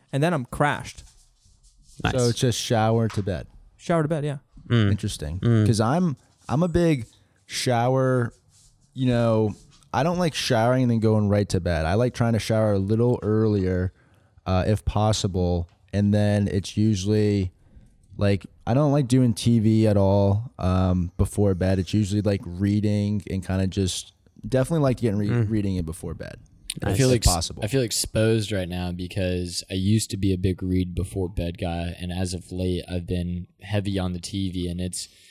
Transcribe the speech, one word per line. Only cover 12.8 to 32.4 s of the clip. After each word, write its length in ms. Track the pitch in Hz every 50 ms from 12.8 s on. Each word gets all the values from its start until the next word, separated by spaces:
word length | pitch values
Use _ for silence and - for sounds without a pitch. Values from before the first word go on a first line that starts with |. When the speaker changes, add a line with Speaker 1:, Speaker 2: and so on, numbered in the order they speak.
| 95 98 110 110 120 123 123 -
Speaker 3:
earlier, 680 | - 101 107 110 110 110 104 101 92 92 92 90 90 90 - _ _ _ _ _ _ _ _ - _
uh, 180 | - 95 92 87
if 200 | - 107 101 -
possible. 840 | - - 104 107 107 107 - - 104 87 92 90 87 87 87 85 - _ _ _ _ -
And 200 | 98 104 101 101
then 340 | 104 104 104 104 104 101 98
it's 300 | - 98 90 - - -
usually, 760 | 107 110 110 95 90 101 107 107 107 104 104 101 95 90 - _ _ _ - - - - _ _ _ _ - -
like, 280 | 101 101 101 95 - - _ - -
I 80 | - 110
don't 180 | 135 151 147 139
like 140 | 147 143 113
doing 240 | 127 131 127 120 110
T 260 | - - 120 120 117
V 280 | 104 110 110 110 110 107
at 100 | 101 101
all, 540 | 98 95 98 101 98 98 101 107 117 - - -
um, 540 | - 90 92 92 92 92 90 90 90 87 - -
before 360 | 101 - - - 104 101 95
bed. 220 | 87 92 92 95 92
It's 160 | 92 - -
usually, 280 | 104 107 92 98 104
like, 200 | 98 104 101 98 -
reading 760 | 85 87 87 101 101 101 104 101 104 104 104 101 101 104 104 - -
and 160 | - 95 90
kinda 220 | - 98 95 95 95
just, 460 | 90 - 98 90 - - - - - _ _ _ _ - - 110
definitely 360 | 139 131 127 - 170 165 147
like 140 | 135 127 -
getting 180 | 120 117 98 104
re-, 80 | 104 104
Speaker 2:
Mm. 220 | 117 120 113 101
Speaker 3:
reading 260 | 113 107 101 101 95
it 100 | 92 87
before 280 | 80 80 - - 85 82
bed. 240 | - - - - - - - - _ - - - -
Speaker 4:
I 80 | - 98
Speaker 2:
Nice. 80 | 95 101
Speaker 4:
feel 120 | 131 127
Speaker 3:
If 60 | 127 117
Speaker 4:
ex-, 100 | 98 -
Speaker 3:
possible. 340 | 90 85 87 - - - -
Speaker 4:
I 20 | 104
feel 140 | 113 135
exposed 720 | 127 107 - - - - - 113 110 110 113 113 107 98 107
right 160 | 98 92 85
now 240 | 90 90 90 90 90
because 680 | 87 90 87 - 101 95 92 90 90 90 87 87 - - -
I 40 | 98
used 360 | 95 95 98 107 110 - -
to 60 | - 101
be 140 | 95 98 95
a 40 | 90
big 260 | 92 98 92 - 95
read 320 | 92 92 92 92 90 87
before 320 | 87 87 - - 98 92 87
bed 300 | - - 87 85 85 -
guy, 360 | 92 87 85 85 85 85 87 -
and 140 | 90 90 87
as 200 | 90 95 90 92
of 160 | 87